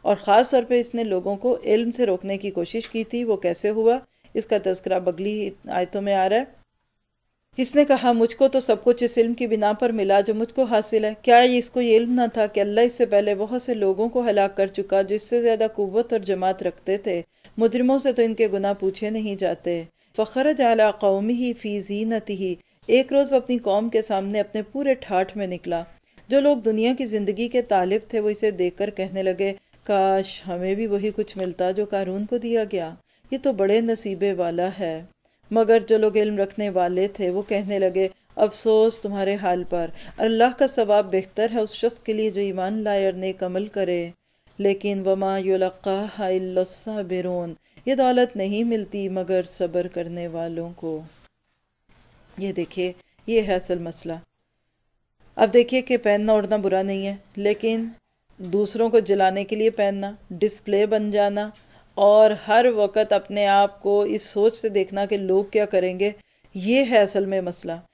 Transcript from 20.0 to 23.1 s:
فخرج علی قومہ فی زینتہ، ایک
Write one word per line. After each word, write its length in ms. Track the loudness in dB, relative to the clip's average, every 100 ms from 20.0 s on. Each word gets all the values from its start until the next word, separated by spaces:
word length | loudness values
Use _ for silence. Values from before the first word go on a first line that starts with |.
| _ -4
فخرج 440 | -2 0 0 2
علی 220 | 2 4 4 2
قومہ 520 | 0 2 0 -2 -2 -4
فی 200 | -6 -6
زینتہ، 520 | -6 -4 -2 -4 -4 -6 -4 -6 _ _ 2
ایک 260 | 2 4